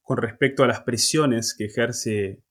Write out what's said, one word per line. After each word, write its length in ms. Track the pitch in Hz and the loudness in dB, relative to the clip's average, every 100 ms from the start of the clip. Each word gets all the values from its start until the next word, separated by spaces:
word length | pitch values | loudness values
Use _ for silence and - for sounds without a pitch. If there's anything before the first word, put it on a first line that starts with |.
con 160 | - 123 | -2 -2
respecto 460 | 113 - 139 139 | -2 0 0 4
a 40 | 127 | 2
las 140 | 117 | 2
presiones 720 | - 117 - 156 147 117 113 | -4 -2 0 2 2 2 -2
que 120 | - 104 | -6 -6
ejerce 760 | - 117 120 123 107 98 - _ | -2 -2 -2 -2 -2 -2 -6 _